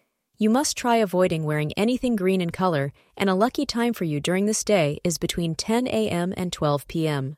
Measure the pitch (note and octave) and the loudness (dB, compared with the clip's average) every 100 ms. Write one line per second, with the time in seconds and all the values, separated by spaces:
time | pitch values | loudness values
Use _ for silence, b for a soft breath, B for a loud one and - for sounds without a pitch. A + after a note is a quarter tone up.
0 | _ _ _ - G#3+ B3 D4 - B3 A#3 | _ _ _ -2 2 2 0 -2 0 2
1 | G#3 F3+ F#3 D#3+ D3+ D3+ D3+ - A3 B3+ | 2 2 2 2 -2 -2 -2 0 0 0
2 | B3+ A3 F#3 F#3+ E3+ - F#3 D#3 C#3 - | 0 0 2 0 0 0 0 2 -2 -6
3 | b b G3 F#3 A#3 - C#4 A#3 A#3+ A3 | b b 0 2 2 0 -2 0 0 0
4 | E3+ D3 D3+ F#3 G#3 G#3+ - G#3 D3 D3+ | -2 -2 0 0 0 0 2 2 2 0
5 | F3+ D#3+ E3+ - E3+ D#3+ - A#3 B3+ A3 | -2 -2 -4 -2 -4 -4 -2 0 0 0
6 | A3 F3 F3 - F3+ - D3+ C#3+ - E3+ | 0 0 -2 -2 -6 -2 0 0 -2 -2
7 | D#3 C#3+ C3+ | -2 -2 -4